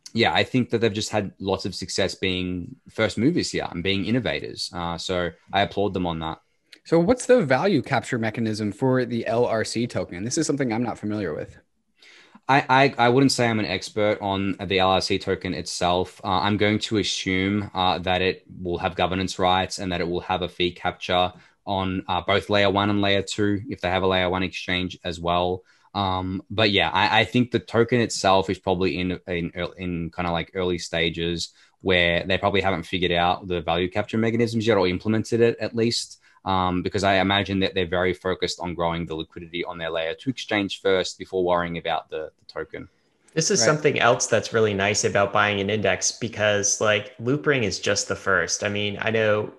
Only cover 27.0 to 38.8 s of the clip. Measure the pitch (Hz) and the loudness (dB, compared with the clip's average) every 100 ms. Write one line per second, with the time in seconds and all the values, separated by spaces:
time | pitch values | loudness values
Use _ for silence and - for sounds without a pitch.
27 | 104 113 110 123 120 117 - 113 113 123 | 2 2 2 2 2 -2 0 0 2 2
28 | 110 - 98 95 98 95 95 90 95 78 | 0 0 4 4 2 -2 -2 0 0 0
29 | 90 85 - 87 85 87 87 - 90 85 | -4 -6 -6 -4 -4 -6 -8 -6 -6 -6
30 | 82 90 87 85 80 98 90 87 - 82 | -6 -4 -2 -2 -4 -4 -2 -2 -2 -2
31 | 82 82 85 85 - _ _ _ 95 90 | -2 -2 -4 -4 -8 _ _ _ 2 4
32 | 85 85 87 92 98 95 95 87 85 95 | 4 2 0 0 2 2 2 -2 -4 -2
33 | 87 85 87 - 95 87 82 85 92 104 | 0 2 2 0 -4 -4 -2 0 0 -4
34 | 104 113 113 117 113 113 107 101 92 90 | -4 -2 0 0 0 0 2 2 2 0
35 | 107 110 107 117 117 - 107 117 117 - | 0 -2 0 2 2 2 -4 0 0 0
36 | - - _ _ 95 95 90 90 90 101 | -6 -14 _ _ -2 0 2 0 -2 0
37 | 98 95 98 101 92 98 95 92 87 90 | 4 4 4 2 2 0 0 0 0 0
38 | 92 87 92 87 85 - 87 82 | 0 0 -4 -2 -4 -4 -8 -2